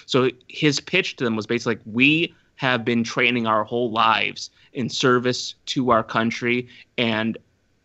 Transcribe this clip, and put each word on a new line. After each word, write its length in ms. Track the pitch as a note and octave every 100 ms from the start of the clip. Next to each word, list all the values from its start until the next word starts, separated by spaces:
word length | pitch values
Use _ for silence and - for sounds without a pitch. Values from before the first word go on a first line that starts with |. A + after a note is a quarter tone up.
| -
So 260 | B2+ C3 - -
his 320 | - D#3 C#3+
pitch 340 | - F#3 F3+ -
to 80 |
them 140 | B2 A2
was 100 | G#2
basically, 280 | A#2+ A#2+ A2+
like, 80 | A2+
"We 480 | A2 C3+ D#3 E3 _ _ -
have 280 | C3+ B2
been 180 | A2+ A#2 A#2
training 420 | - B2 B2 A2+
our 160 | A2
whole 260 | G#2+ A#2+ B2
lives 600 | G#2+ A2+ G#2+ G2+ G2 - _ _
in 160 | - -
service 640 | - C3+ B2 B2 B2 - - -
to 240 | - B2
our 120 | A2+
country 640 | A2+ A#2+ A2+ A2+ A#2+ B2 B2 - - -
and 400 | A#2 A2 A2+ - _ _ _ _